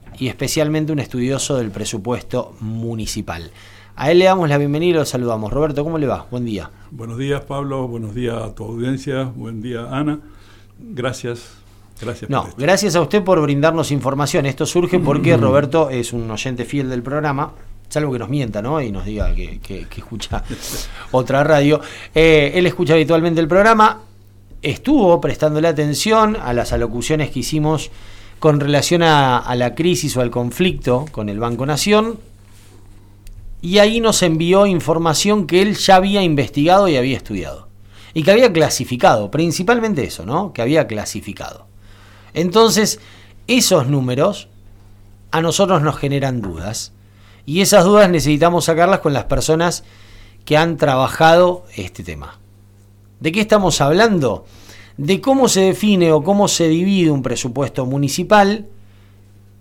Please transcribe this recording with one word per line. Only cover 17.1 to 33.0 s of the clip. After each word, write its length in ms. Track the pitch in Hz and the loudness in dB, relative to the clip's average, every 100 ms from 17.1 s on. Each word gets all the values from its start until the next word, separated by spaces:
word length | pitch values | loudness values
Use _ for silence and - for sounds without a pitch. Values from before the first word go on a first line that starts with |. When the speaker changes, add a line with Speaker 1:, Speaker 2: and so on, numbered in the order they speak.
| 147 151 135 160 - - - - | -4 -2 -4 -6 -10 -18 -18 -8
Speaker 1:
salvo 240 | 151 151 | -4 -2
que 80 | 123 | -4
nos 80 | 110 | -4
mienta, 340 | 143 113 104 | -4 -4 -4
¿no? 200 | 113 160 | -4 -4
Y 100 | 120 | -4
nos 140 | 95 95 | -6 -6
diga 280 | 107 92 | -2 -2
que, 260 | 90 87 87 | -2 -4 -10
que, 240 | - 92 82 | -12 -12 -12
que 140 | - | -16
escucha 420 | - 107 - 113 - 110 - - | -14 -14 -8 -8 -8 -10 -10 -10
<laughs> 340 | - - - | -12 -14 -4
otra 340 | 131 120 135 147 | -2 0 0 4
radio. 340 | 151 143 147 - - - | 4 4 2 -2 -18 -4
Eh, 380 | 156 160 156 143 175 | 4 6 6 4 2
él 100 | 180 | 0
escucha 280 | - 151 160 | 0 2 2
habitualmente 440 | 151 165 170 165 | 4 2 2 0
el 80 | 156 | 2
programa, 540 | 185 214 220 214 - - - - - - - | 4 6 6 4 2 -12 -20 -20 -20 -20 -8
estuvo 600 | 147 - 262 294 185 165 | -6 -4 2 4 6 4
prestándole 480 | 147 - 151 151 165 | 2 0 0 2 0
atención 680 | 151 147 139 214 220 214 214 | 0 -2 0 2 2 2 0
a 160 | 131 | -2
las 220 | 120 107 | -2 -2
alocuciones 560 | 120 117 120 117 156 147 | -2 -2 -4 -2 -2 -2
que 80 | 131 | -4
hicimos 520 | 120 151 151 151 - - - - - - | -4 -2 0 -2 -4 -14 -18 -20 -20 0
con 200 | 156 147 | 2 2
relación 420 | 143 143 - 175 | 2 0 2 2
a, 360 | 165 147 131 120 | 4 4 4 2
a 180 | 123 123 | -2 -2
la 180 | 123 | -2
crisis 440 | 123 170 175 143 123 | 0 0 0 -2 -2
o 40 | |
al 100 | 120 | -2
conflicto 720 | 123 120 - 185 143 131 123 156 | -2 -4 -2 -2 -2 -2 -2 -2
con 160 | - 104 | -8 -6
el 100 | 101 | -4
Banco 260 | 117 120 135 | -4 -4 -4
Nación, 540 | 147 202 208 226 226 - - - - - - - - | -2 2 2 0 -6 -16 -20 -20 -20 -20 -20 -20 -20